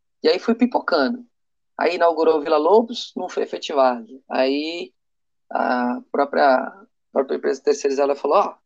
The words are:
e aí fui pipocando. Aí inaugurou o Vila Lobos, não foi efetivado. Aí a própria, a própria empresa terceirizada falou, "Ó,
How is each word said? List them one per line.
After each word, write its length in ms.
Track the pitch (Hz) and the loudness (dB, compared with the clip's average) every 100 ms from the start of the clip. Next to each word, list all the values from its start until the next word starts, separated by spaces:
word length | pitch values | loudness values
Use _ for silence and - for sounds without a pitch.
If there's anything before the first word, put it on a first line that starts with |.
| _ _ | _ _
e 60 | 156 | -2
aí 100 | 180 | 0
fui 160 | - 226 | -2 0
pipocando. 680 | 247 - - 165 131 120 - _ _ _ _ - | 0 -2 -2 0 0 -2 -10 _ _ _ _ -4
Aí 180 | 160 175 | -2 2
inaugurou 420 | 170 156 160 156 | 0 2 2 2
o 40 | |
Vila 160 | 143 156 | 2 2
Lobos, 560 | 156 214 233 240 - - | 4 4 4 -4 -10 -10
não 140 | 185 | -8
foi 140 | - | -6
efetivado. 800 | 156 - - 151 131 123 113 131 - | -6 -6 -4 2 2 2 -8 -20 -8
Aí 640 | 135 131 143 156 170 185 _ _ _ _ _ - | -2 0 0 -4 -8 -12 _ _ _ _ _ -8
a 520 | - 127 127 123 127 - | -4 -2 0 -2 -4 -6
própria, 460 | - 139 - 147 131 | -2 0 2 4 2
a 280 | - - - _ _ | 0 -12 -20 _ _
própria 260 | 135 135 147 | -4 -2 -2
empresa 260 | 143 135 | -4 -2
terceirizada 520 | - 143 143 135 139 139 | -2 0 0 0 0 0
falou, 220 | 143 175 | 0 2
"Ó, 160 | 190 - | 0 -4